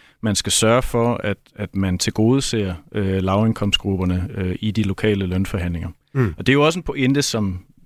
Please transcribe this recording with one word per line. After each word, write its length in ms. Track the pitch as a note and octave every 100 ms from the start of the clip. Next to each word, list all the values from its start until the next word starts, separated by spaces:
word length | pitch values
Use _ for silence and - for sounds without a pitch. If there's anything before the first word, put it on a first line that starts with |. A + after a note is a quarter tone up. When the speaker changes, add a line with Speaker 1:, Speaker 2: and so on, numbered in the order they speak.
| _ _
Speaker 1:
man 120 | A2
skal 180 | G2+ -
sørge 300 | - A2 A#2+
for, 380 | - A#2 A#2 A#2
at, 120 | G#2 G2 _ -
at 200 | G2+ G2
man 220 | F#2+ F2+
tilgodeser, 760 | - - A2 C3+ C3 A#2 G2 F2 -
øh, 280 | - F#2+ F#2+
lavindkomstgrupperne, 1040 | F#2 G2 A2+ A2+ G2+ - G2+ F#2+ F#2 F2+ F2+
øh, 220 | F#2+ F#2 F2+
i 100 | G#2+
de 120 | G#2
lokale 440 | G2 F#2+ A2 G2+ F#2
lønforhandlinger. 640 | F#2 G2 G#2 F2 E2+ E2+ - _
Speaker 2:
Mm. 200 | C#3 A2+ D#2
Speaker 1:
Og 80 | F#2
det 60 |
er 20 |
jo 80 | C#3 D3+
også 120 | E3+
en 40 |
pointe, 400 | - C#3+ B2+ C#3
som 360 | C#3 A2+ G2+ F#2 - -